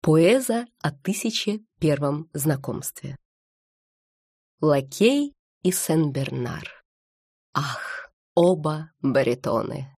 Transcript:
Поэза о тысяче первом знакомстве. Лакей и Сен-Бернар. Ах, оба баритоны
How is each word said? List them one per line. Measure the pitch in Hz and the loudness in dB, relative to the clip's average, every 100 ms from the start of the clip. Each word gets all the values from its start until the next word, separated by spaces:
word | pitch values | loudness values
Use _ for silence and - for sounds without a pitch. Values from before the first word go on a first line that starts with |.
Поэза | - 160 170 262 262 233 240 _ | 4 4 6 4 2 -4 -4 _
о | 147 | -6
тысяче | 147 - 202 226 220 - 214 _ _ | -6 -6 -4 -4 -4 -4 -6 _ _
первом | 160 139 143 147 160 | 0 0 -2 -4 -6
знакомстве. | 143 143 135 - - 135 - 139 135 _ _ _ _ _ _ _ _ _ _ _ _ _ _ | -4 -2 -2 -4 -8 -8 -12 -14 -16 _ _ _ _ _ _ _ _ _ _ _ _ _ _
Лакей | 156 139 135 - 220 285 285 _ _ _ | 2 2 0 2 4 4 0 _ _ _
и | 185 | -2
Сен-Бернар. | 180 - 160 151 135 135 131 120 - - - _ _ _ _ _ _ _ - | -2 0 2 2 0 -4 -4 -6 -8 -14 -20 _ _ _ _ _ _ _ -6
Ах, | 143 123 - - - _ _ - | -4 -8 -10 -12 -14 _ _ 4
оба | 175 185 156 156 160 _ | 4 4 0 -4 -10 _
баритоны | 139 131 120 120 127 117 110 117 135 | 0 2 2 0 -2 -2 -2 -8 -12